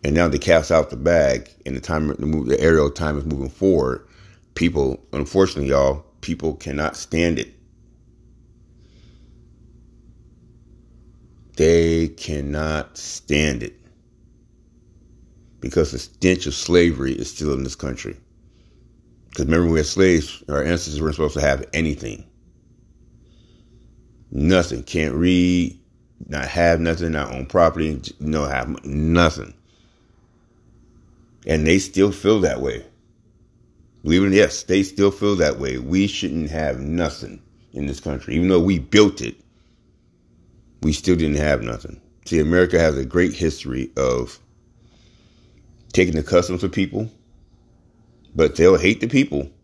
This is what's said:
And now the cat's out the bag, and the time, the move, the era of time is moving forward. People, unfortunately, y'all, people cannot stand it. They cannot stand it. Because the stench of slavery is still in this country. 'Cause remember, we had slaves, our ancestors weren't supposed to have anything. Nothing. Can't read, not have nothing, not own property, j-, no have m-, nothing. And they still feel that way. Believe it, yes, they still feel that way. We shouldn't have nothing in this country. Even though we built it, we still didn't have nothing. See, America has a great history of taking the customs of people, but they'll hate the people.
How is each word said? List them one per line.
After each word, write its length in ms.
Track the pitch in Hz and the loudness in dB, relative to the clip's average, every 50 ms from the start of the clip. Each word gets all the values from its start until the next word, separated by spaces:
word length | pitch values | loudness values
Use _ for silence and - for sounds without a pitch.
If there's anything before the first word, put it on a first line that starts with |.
| - | -2
And 120 | 73 73 | 0 2
now 140 | 80 87 85 | 2 2 2
the 100 | 78 - | 0 -2
cat's 320 | - - 87 82 76 - | 2 4 2 2 4 2
out 180 | 87 80 73 - | 2 2 2 0
the 80 | - | -4
bag, 540 | 60 65 82 85 82 76 67 65 62 60 - - _ - | -4 0 2 2 4 4 2 0 -2 -6 -12 -20 _ -12
and 100 | - 67 | -10 -10
the 40 | 65 | -10
time, 280 | - - 82 78 78 76 | -6 -4 -4 -2 -2 -2
the 160 | 71 - 65 | -4 -4 -4
move, 220 | 76 78 78 67 | -2 -2 -2 0
the 120 | 58 69 - | 0 0 2
era 280 | - 80 82 82 73 | 4 4 4 4 4
of 80 | 71 - | 2 0
time 240 | - 80 76 76 71 | -2 -4 -4 -4 -4
is 80 | 71 | -4
moving 240 | 80 76 69 67 67 | -4 -6 -6 -6 -8
forward. 560 | 67 - 95 95 92 80 67 64 64 - - _ _ - - - - _ _ _ _ | -8 0 2 2 4 4 2 0 -2 -6 -8 _ _ -20 -20 -20 -20 _ _ _ _
People, 460 | - - 85 - 76 69 67 65 - _ _ - | -2 -2 0 0 0 -2 -2 -2 -6 _ _ -6
unfortunately, 580 | 65 73 - - 92 95 92 - 78 71 67 | -6 -6 -2 2 2 2 2 2 -4 -2 0
y'all, 340 | 69 69 69 67 69 71 - _ _ _ | 2 2 2 2 0 -2 -8 _ _ _
people 340 | - - 113 - 78 80 73 | -8 -8 -8 -4 -4 -6 -6
cannot 420 | - - - 69 71 76 - - | -6 -10 -8 -6 -4 -4 -4 -6
stand 420 | - - - - 82 85 85 82 64 | -8 -12 -6 -2 0 0 0 0 -2
it. 160 | - - - _ _ _ _ _ _ _ _ _ _ _ _ _ _ _ - _ _ _ _ _ _ _ - _ - _ _ - - - - - - _ - - - _ - _ - - - - - - _ _ - - - _ - - - _ _ _ _ _ _ _ - _ _ _ _ - - - - - _ - - - - - - | -6 -10 -12 _ _ _ _ _ _ _ _ _ _ _ _ _ _ _ -20 _ _ _ _ _ _ _ -20 _ -20 _ _ -20 -20 -20 -20 -20 -20 _ -20 -20 -20 _ -20 _ -20 -20 -20 -20 -20 -20 _ _ -20 -20 -20 _ -20 -20 -20 _ _ _ _ _ _ _ -20 _ _ _ _ -20 -20 -20 -20 -20 _ -20 -20 -20 -20 -20 -4
They 540 | - 80 80 85 85 85 82 82 82 82 78 | 0 2 4 4 4 4 2 2 0 0 -2
cannot 920 | 76 - - - 80 73 71 71 71 76 78 78 78 76 - - _ - | -4 -10 -10 -8 -8 -6 -6 -6 -6 -4 -4 -4 -4 -6 -6 -8 _ -16
stand 640 | - - - - _ - 76 73 76 76 69 60 55 | -14 -14 -14 -14 _ -2 0 0 0 0 -2 -4 -8
it. 160 | - - _ _ _ _ _ _ _ _ _ _ _ _ _ _ _ _ _ _ _ _ _ _ _ _ - _ _ - _ - _ _ _ _ _ _ _ | -12 -14 _ _ _ _ _ _ _ _ _ _ _ _ _ _ _ _ _ _ _ _ _ _ _ _ -20 _ _ -20 _ -20 _ _ _ _ _ _ _
Because 320 | - 65 65 90 80 - - | -12 -4 0 0 0 0 -2
the 80 | 62 | -10
stench 460 | - - _ _ - 90 90 - - | -12 -14 _ _ 2 2 2 2 -2
of 80 | 73 69 | -8 -8
slavery 580 | - - - 87 87 87 85 80 64 67 67 65 | -8 -4 2 4 4 4 4 2 -2 -4 -6 -6
is 180 | - 60 - | -6 -8 -12
still 220 | - - 78 76 69 | -10 -8 -6 -4 -4
in 100 | 65 67 | -4 -6
this 140 | 65 65 | -8 -10
country. 400 | - - 69 64 60 - - - - _ _ _ _ _ _ _ _ _ _ _ _ _ _ _ _ _ _ _ _ _ _ - | -10 -10 -10 -10 -10 -12 -14 -16 -16 _ _ _ _ _ _ _ _ _ _ _ _ _ _ _ _ _ _ _ _ _ _ -8
'Cause 140 | - 71 | -6 -2
remember, 240 | 67 80 82 87 82 | 0 2 2 4 4
we 80 | 82 80 | 2 2
had 80 | 76 | 0
slaves, 560 | - - - 95 92 90 82 71 - - - - - | -2 0 2 4 4 4 2 0 -2 -12 -18 -12 -6
our 160 | 73 71 71 | -4 -2 0
ancestors 360 | 76 87 82 - 80 76 73 | 0 -2 -2 -2 -6 -6 -4
weren't 140 | 78 78 76 | -4 -4 -2
supposed 200 | 78 78 73 69 | -2 -4 -2 -2
to 60 | 73 | 0
have 240 | 73 73 69 65 65 - - | 0 0 0 0 -2 -8 -4
anything. 520 | 76 82 80 71 67 - 57 52 - - _ _ _ _ _ _ _ _ _ _ _ _ _ _ _ _ _ _ - _ _ _ _ _ _ _ _ _ _ _ - _ _ _ _ _ _ _ _ - _ - | -2 -2 -2 -4 -6 -8 -12 -12 -12 -16 _ _ _ _ _ _ _ _ _ _ _ _ _ _ _ _ _ _ -20 _ _ _ _ _ _ _ _ _ _ _ -20 _ _ _ _ _ _ _ _ -20 _ -4
Nothing. 500 | 67 71 80 90 92 87 82 - 60 60 | 0 2 4 4 4 4 2 -4 -10 -10
Can't 320 | - - - 78 76 62 | -6 -4 -2 -2 -2 -2
read, 640 | 71 85 90 90 90 90 90 90 87 87 - - - _ _ _ _ _ _ _ _ - | 0 2 2 4 4 4 4 2 2 0 -2 -4 -12 _ _ _ _ _ _ _ _ -16
not 220 | - - 73 65 62 | -10 -8 -8 -8 -6
have 320 | - 87 85 85 82 82 | -2 2 4 4 4 2
nothing, 320 | 82 82 82 80 85 82 80 | 2 -2 -2 -2 -2 -4 -2
not 200 | 76 71 55 62 | -4 -4 -6 -8
own 140 | 65 67 | -10 -10
property, 480 | 67 - 92 85 82 80 85 80 78 76 | -4 2 2 2 2 2 0 -4 -4 -4
j-, 160 | 67 - - - _ | -6 -10 -14 -16 _
no 280 | 71 76 78 78 73 | -6 -4 -2 -2 -2
have 200 | 69 69 65 62 | -2 -4 -6 -6
m-, 120 | 65 69 - - | -6 -10 -10 -10
nothing. 680 | 69 69 73 76 80 82 85 87 80 76 - 55 50 - _ _ _ _ _ _ _ _ _ _ _ _ _ _ _ _ _ _ _ _ _ _ _ _ _ _ _ _ _ _ _ _ _ _ _ _ _ - | -8 -6 -2 0 2 4 4 4 4 2 -2 -12 -16 -18 _ _ _ _ _ _ _ _ _ _ _ _ _ _ _ _ _ _ _ _ _ _ _ _ _ _ _ _ _ _ _ _ _ _ _ _ _ -4
And 180 | - 80 80 76 | -2 0 0 4
they 140 | 78 87 98 | 4 4 4
still 320 | 95 - - 95 95 101 | 2 -2 2 2 2 2
feel 300 | 98 - - 98 110 107 | 2 0 0 2 2 4
that 200 | 92 82 64 62 | 2 0 0 -2
way. 240 | 65 69 58 57 - - _ _ _ _ _ _ _ _ _ _ _ _ _ _ _ _ _ _ _ _ _ _ _ | -4 -6 -6 -8 -12 -16 _ _ _ _ _ _ _ _ _ _ _ _ _ _ _ _ _ _ _ _ _ _ _
Believe 200 | - 82 90 98 | 0 2 2 4
it, 80 | 98 95 | 4 6
yes, 300 | 101 104 82 - - - | 4 4 4 2 -6 -4
they 220 | - - 101 98 | 0 0 0 0
still 260 | 95 - - 98 101 | 0 0 2 2 2
feel 240 | 98 - - 104 101 | 2 0 -2 -2 2
that 220 | 92 82 73 67 58 | 2 2 0 0 -2
way. 180 | 67 67 64 | -6 -6 -6
We 300 | 64 62 65 82 95 98 | -6 -6 -2 0 2 2
shouldn't 440 | 104 - - - 85 67 85 80 73 | 0 -2 -6 -6 -6 -4 -4 -6 -4
have 300 | 78 80 78 73 64 64 | -4 -4 -4 -4 -4 -6
nothing 600 | 67 71 80 87 87 76 - - - - 50 - - _ _ _ _ _ _ | -6 -4 -2 -2 -2 -2 -4 -6 -14 -16 -16 -18 -20 _ _ _ _ _ _
in 140 | - 71 | -8 -6
this 120 | 71 69 69 | -6 -6 -8
country. 380 | - - 73 65 - - 60 | -8 -8 -8 -8 -8 -4 -2
Even 120 | 80 87 92 | 0 2 4
though 120 | 95 87 | 4 4
we 180 | 85 92 98 85 | 4 4 2 0
built 420 | 65 - - 104 107 104 98 - | -2 2 6 6 6 6 4 -4
it, 160 | 64 57 - _ _ _ _ _ _ _ _ _ _ _ _ _ _ _ _ _ _ _ _ _ _ _ _ _ _ _ _ _ - | -10 -10 -12 _ _ _ _ _ _ _ _ _ _ _ _ _ _ _ _ _ _ _ _ _ _ _ _ _ _ _ _ _ -2
we 100 | 78 76 | -2 -2
still 240 | - - 92 90 | 0 2 0 2
didn't 200 | 85 80 78 73 | 2 2 0 0
have 260 | 71 76 76 71 64 55 | 0 0 0 0 0 -2
nothing. 380 | 58 58 53 - - - - _ _ _ _ _ | -6 -8 -10 -12 -16 -20 -20 _ _ _ _ _
See, 140 | - - 78 | -2 0 0
America 400 | 76 76 82 90 90 87 - 85 | 2 4 6 4 4 6 4 4
has 180 | 82 80 76 | 4 4 2
a 80 | 67 67 | 0 -6
great 300 | 62 - 87 90 87 - | -2 0 2 2 2 0
history 560 | - 90 80 71 - - 67 62 65 65 - - | -2 -2 -4 -4 -4 -10 -8 -6 -6 -6 -6 -4
of 420 | - 67 64 62 62 62 60 - - _ _ _ _ _ _ _ _ _ _ _ _ _ _ _ _ _ _ _ _ _ _ _ - _ _ - _ - - - | -2 -2 0 0 -2 -4 -8 -12 -20 _ _ _ _ _ _ _ _ _ _ _ _ _ _ _ _ _ _ _ _ _ _ _ -20 _ _ -20 _ -20 -4 2
taking 220 | - 92 90 82 | 2 2 4 2
the 80 | 78 76 | -4 -2
customs 400 | - - 87 85 - 92 87 - | 2 2 2 2 2 -4 -4 -4
of 80 | 95 | -4
people, 400 | - - 95 - - 101 110 110 - _ _ _ _ - - _ _ _ _ _ _ _ _ _ _ _ _ _ _ _ _ _ - | -2 -2 -4 -2 -2 -6 -8 -8 -10 _ _ _ _ -20 -20 _ _ _ _ _ _ _ _ _ _ _ _ _ _ _ _ _ 0
but 180 | - 80 76 - | 2 2 2 4
they'll 240 | - 80 90 95 87 | 6 6 6 6 6
hate 220 | 87 92 113 - | 4 2 2 2
the 80 | - 117 | -2 0
people. 420 | 131 135 135 - - 71 69 69 _ _ | 0 0 0 0 -2 -6 -6 -8 _ _